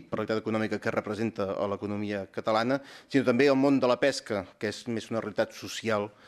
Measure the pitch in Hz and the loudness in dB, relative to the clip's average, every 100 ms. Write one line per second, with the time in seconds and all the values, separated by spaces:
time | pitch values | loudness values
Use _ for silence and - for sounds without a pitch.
0 | - - 107 110 107 110 107 104 120 104 | -4 -6 -2 -2 -2 -2 -2 -4 -4 -4
1 | 101 104 113 104 98 - 101 98 101 104 | -4 -4 -4 -2 -4 -2 -4 -4 -6 -6
2 | 104 101 95 - 107 110 117 135 - - | -4 -6 -8 -6 0 2 2 -2 -4 -20
3 | - 135 123 120 143 135 139 135 127 120 | -2 2 4 6 6 6 4 4 4 4
4 | 139 131 - 104 87 - 107 - - 113 | 2 0 -2 -4 -6 -6 -6 -6 -6 -6
5 | - 113 104 101 - - 101 - 110 107 | -4 -6 -2 -2 -2 -4 -12 -6 -2 0
6 | 104 - | -2 -8